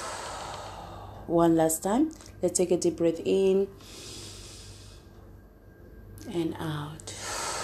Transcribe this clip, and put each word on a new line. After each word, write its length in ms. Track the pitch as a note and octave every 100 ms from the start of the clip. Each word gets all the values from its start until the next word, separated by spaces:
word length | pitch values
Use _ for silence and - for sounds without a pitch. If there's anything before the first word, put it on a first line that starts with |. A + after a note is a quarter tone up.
| - - - - - - - - - - - - -
One 280 | E3+ E3+ E3
last 280 | D#3+ -
time, 280 | F#3+ A#3 D#4+ - - -
let's 160 | F3 F3+
take 140 | F3
a 60 | F3
deep 200 | F3 E3
breath 240 | E3 E3
in 440 | F#3 F#3+ F#3+ F#3+ G3 - - - - - - - - - - - - - - - - - - - - - - - - - -
and 260 | F3 E3 -
out. 540 | D#3+ D3+ D3 D3+ - - - - - -